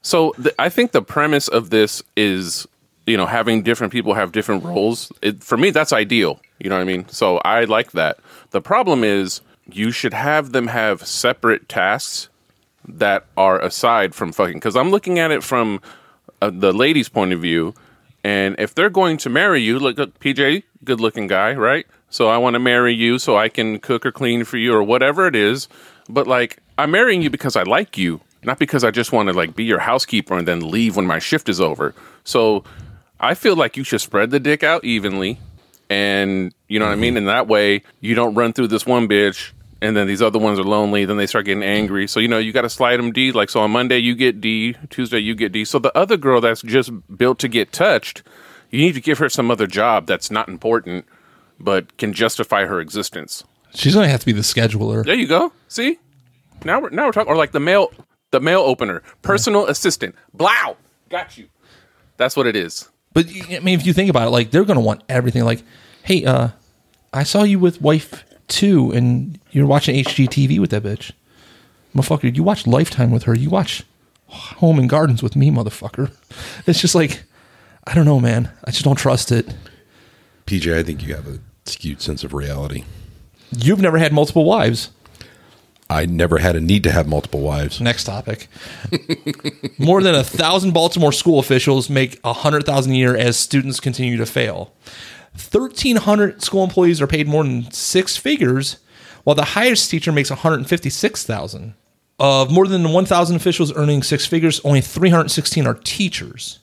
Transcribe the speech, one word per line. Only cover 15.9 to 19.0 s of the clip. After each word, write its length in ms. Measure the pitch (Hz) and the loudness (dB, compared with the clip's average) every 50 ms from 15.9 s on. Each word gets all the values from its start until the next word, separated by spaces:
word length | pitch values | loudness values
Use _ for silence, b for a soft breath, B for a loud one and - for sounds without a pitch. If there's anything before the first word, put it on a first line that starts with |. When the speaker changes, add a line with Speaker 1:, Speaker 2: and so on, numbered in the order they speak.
| B B B B B B B - _ _ | B B B B B B B -20 _ _
Speaker 1:
uh, 80 | 98 104 90 | -4 -4 -2
the 200 | 92 98 95 92 | 2 2 2 4
lady's 340 | 104 127 147 160 147 113 | 2 2 2 2 0 -2
point 240 | - _ 113 98 92 | -2 _ -2 0 0
of 80 | 90 85 | 0 -2
view, 340 | 85 85 82 82 80 85 - b b b b b b b b _ | -2 0 0 0 -2 -2 -6 b b b b b b b b _
and 360 | - 101 101 98 98 98 98 - | -4 -2 0 0 0 -2 -2 -4
if 160 | 104 107 _ | -6 -4 _
they're 140 | 156 185 214 | 0 0 2
going 260 | 180 196 | 2 2